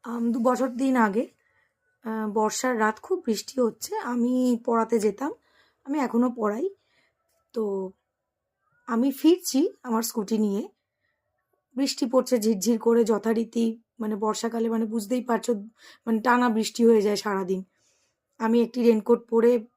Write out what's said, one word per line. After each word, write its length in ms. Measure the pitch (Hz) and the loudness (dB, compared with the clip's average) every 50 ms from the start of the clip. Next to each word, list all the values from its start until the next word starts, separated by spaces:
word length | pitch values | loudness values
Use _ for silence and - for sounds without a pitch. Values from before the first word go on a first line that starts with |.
| - | -10
আম, 280 | 240 233 233 233 233 | -8 -6 -2 -2 -2
দু 80 | 226 262 | 0 0
বছর 300 | 226 262 254 - 262 269 | 0 0 2 0 -2 -4
দিন 260 | 254 233 269 269 262 | -2 -2 0 2 4
আগে, 320 | 254 226 208 190 220 302 - _ _ _ _ _ _ _ _ _ _ _ _ _ _ _ | 4 2 2 2 -2 -4 -4 _ _ _ _ _ _ _ _ _ _ _ _ _ _ _
আহ, 240 | 226 220 220 220 214 | -8 -6 -6 -6 -2
বর্ষার 480 | 202 226 214 214 - - - 254 247 220 | 0 0 0 0 0 -2 -2 -2 0 0
রাত, 200 | 220 214 214 - | 0 0 -2 -4
খুব 220 | - - 381 359 - | -6 -6 -6 -4 -2
বৃষ্টি 360 | 240 214 - - - - 262 | -4 -4 -4 -4 -8 -2 -2
হচ্ছে, 340 | 247 220 220 _ - - 403 | -2 -2 -2 _ -12 -8 -8
আমি 640 | 440 - 247 247 240 233 247 254 254 254 247 240 226 - | -6 -6 -4 -2 -2 0 0 2 2 2 2 0 0 -2
পড়াতে 340 | - 233 226 226 226 233 226 | -2 0 0 0 0 0 0
যেতাম, 340 | 196 214 196 - 269 311 480 _ _ _ _ _ _ _ _ _ _ | 0 0 -2 -2 -8 -8 -8 _ _ _ _ _ _ _ _ _ _
আমি 160 | 269 285 311 | -6 -4 -2
এখনও 320 | 262 233 226 233 247 254 | -2 0 0 0 0 0
পড়াই। 380 | 233 254 214 208 208 233 320 392 392 _ _ _ _ _ _ _ _ _ _ _ _ _ _ _ - | -2 -2 -4 -4 -2 -4 -6 -6 -8 _ _ _ _ _ _ _ _ _ _ _ _ _ _ _ -6
তো 380 | 233 220 202 196 190 190 185 - _ _ _ _ _ _ _ _ _ _ _ _ _ _ _ _ _ _ | -6 -4 -4 -4 -6 -6 -8 -12 _ _ _ _ _ _ _ _ _ _ _ _ _ _ _ _ _ _
আমি 240 | - 233 226 254 277 | -4 -2 0 0 0
ফিরছি 580 | 262 - - 311 359 359 - - - 262 320 440 - _ - | -2 2 4 4 4 4 -2 -4 -2 0 -2 -2 -4 _ -8
আমার 200 | 254 226 220 226 | -4 -4 -4 -4
স্কুটি 340 | 226 - 233 196 190 220 | -4 -6 -6 -4 -2 -2
নিয়ে, 320 | 214 214 208 196 208 311 403 _ _ _ _ _ _ _ _ _ _ _ _ _ _ _ _ _ _ _ _ _ | 0 0 0 -2 -4 -6 -8 _ _ _ _ _ _ _ _ _ _ _ _ _ _ _ _ _ _ _ _ _
বৃষ্টি 300 | 247 277 269 - - 285 | -4 -4 -4 -2 -4 -4
পড়ছে 320 | 233 254 254 247 - 254 | 2 2 2 2 2 0
ঝিরঝির 420 | 233 208 220 226 190 180 226 240 220 | 2 2 0 0 0 0 0 0 2
করে 240 | - 233 233 233 226 | 2 2 4 4 4
যথারীতি, 760 | 202 220 202 202 226 226 233 226 226 - 233 233 226 226 233 _ _ _ _ | 2 0 0 0 0 0 0 -2 -4 -2 -2 -2 -2 -2 -6 _ _ _ _
মানে 160 | 220 214 214 | -6 -6 -4
বর্ষাকালে, 540 | 202 220 214 208 - - 226 226 233 226 226 | -2 -2 -4 -2 -2 -6 -6 -4 -2 -2 -2
মানে 160 | 226 220 226 | 0 -2 -2
বুঝতেই 380 | 208 220 233 202 202 254 254 240 | -2 -4 -6 -4 -2 -4 -4 -2
পারছো, 300 | 247 233 226 - - 233 202 202 226 _ _ - - - _ _ | -2 -2 -2 0 -2 -4 -4 -6 -14 _ _ -20 -20 -20 _ _
মানে 140 | 233 226 220 | -2 -2 0
টানা 300 | 220 254 247 247 247 247 | 2 2 2 2 2 2
বৃষ্টি 360 | 214 220 214 - - - 233 | 0 0 -2 -4 0 4 6
হয়ে 160 | 226 233 214 | 6 6 6
যায় 140 | 196 214 208 | 4 2 -2
সারাদিন। 480 | 196 - 214 196 190 190 180 190 185 190 _ _ _ _ _ _ _ _ _ _ _ _ _ _ | -2 -2 -4 -4 -2 -2 -2 -4 -4 -6 _ _ _ _ _ _ _ _ _ _ _ _ _ _
আমি 240 | _ 226 220 226 240 | _ 0 2 2 2
একটি 220 | 233 233 - 254 233 | 2 2 -2 4 4
রেনকোট 440 | 233 226 214 208 - 240 233 233 | 4 4 4 4 2 2 2 2
পরে 400 | _ 226 226 220 240 247 233 220 _ _ | _ 0 4 4 4 4 2 -2 _ _